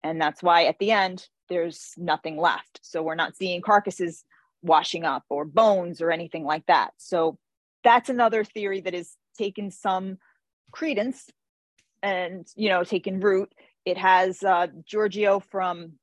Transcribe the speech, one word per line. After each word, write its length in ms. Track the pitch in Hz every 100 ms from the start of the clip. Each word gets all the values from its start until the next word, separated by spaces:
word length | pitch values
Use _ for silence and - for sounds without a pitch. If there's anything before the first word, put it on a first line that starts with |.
And 180 | 156 160
that's 200 | 151 -
why 240 | 180 170 151
at 140 | 165
the 120 | 202
end, 360 | 220 190 185 - _ _
there's 440 | 180 170 156 - -
nothing 400 | 170 156 160 156
left. 420 | 170 113 - -
So 200 | - 165
we're 120 | 160 160
not 200 | 165 -
seeing 260 | 190 175
carcasses 600 | 180 208 202 - 175 165 _ _ _ _
washing 420 | 175 156 - 175
up 200 | 165 131 _
or 140 | 143 151
bones 560 | 147 220 196 175 165
or 80 | 165
anything 360 | 165 170 175 147
like 200 | 156 -
that. 240 | 160 98 _
So 400 | - 175 160 - _ _ _ _
that's 260 | 240 240 247
another 340 | 247 233 220 214
theory 360 | 220 202 196
that 120 | 185
has 220 | 180 170 _ _ _
taken 340 | 202 196 202
some 480 | - 208 185 190 190 _ _ _ _ _
credence 580 | - 320 233 233 262 - _ _ _ _ _ _ _
and, 460 | 202 185 175 185 165 -
you 140 | 214
know, 140 | 185 180
taken 340 | 185 190 190
root. 340 | 202 190 202 _ _ _ -
It 120 | 180
has, 440 | 190 185 185 185
uh, 260 | 196 180 175 165 160
Giorgio 560 | 214 214 190 208 196
from 520 | - 196 185 175 170 151